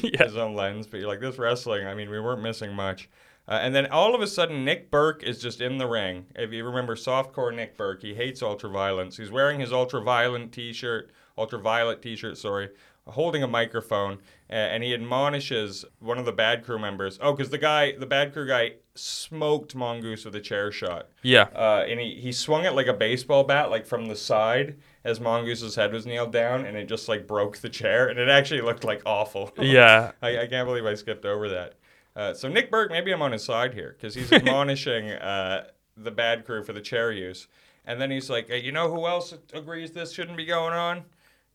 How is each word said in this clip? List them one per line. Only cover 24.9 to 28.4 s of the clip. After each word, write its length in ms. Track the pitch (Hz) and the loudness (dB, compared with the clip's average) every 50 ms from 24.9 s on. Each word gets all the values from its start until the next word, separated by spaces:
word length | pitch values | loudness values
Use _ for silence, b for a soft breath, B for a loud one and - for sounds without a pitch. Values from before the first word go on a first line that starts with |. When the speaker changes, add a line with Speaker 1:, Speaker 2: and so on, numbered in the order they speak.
| b b - | b b -4
Speaker 2:
as 160 | 117 113 113 | -4 -2 0
Mongoose's 540 | 117 117 117 117 117 117 117 110 113 110 - | 0 2 2 2 0 -2 -4 -4 -6 -2 0
head 200 | 117 104 104 113 | 2 2 2 2
was 100 | 113 110 | -2 -6
nailed 280 | 123 120 120 120 113 | -4 -2 -2 -2 0
down, 340 | 117 117 117 120 127 131 131 | 2 2 2 2 0 0 -2
and 100 | 101 107 | -4 -6
it 80 | 104 104 | -8 -6
just, 220 | 98 113 110 - 117 | -4 -6 -4 -2 -2
like, 180 | 107 104 - | -4 -4 -2
broke 300 | - 107 104 101 101 - | -2 0 0 0 0 -2
the 140 | - - 117 | -6 -10 -10
chair, 380 | - - 113 98 104 120 131 120 | -6 -2 2 4 4 4 4 4
and 100 | 120 123 | 2 2
it 100 | 123 135 | 4 6
actually 320 | 139 143 | 6 4